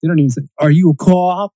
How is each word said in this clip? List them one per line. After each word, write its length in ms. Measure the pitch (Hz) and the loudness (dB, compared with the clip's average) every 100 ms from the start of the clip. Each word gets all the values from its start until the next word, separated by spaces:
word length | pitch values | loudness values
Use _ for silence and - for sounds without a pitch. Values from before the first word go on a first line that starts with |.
They 60 | 160 | -2
don't 100 | 170 | 0
even 120 | 139 | 0
say, 120 | 123 143 - | -2 -10 -4
Are 120 | 151 | 0
you 200 | 151 180 | 2 2
a 60 | 143 | 0
cop? 560 | - 180 180 180 202 | 0 0 0 -4 -8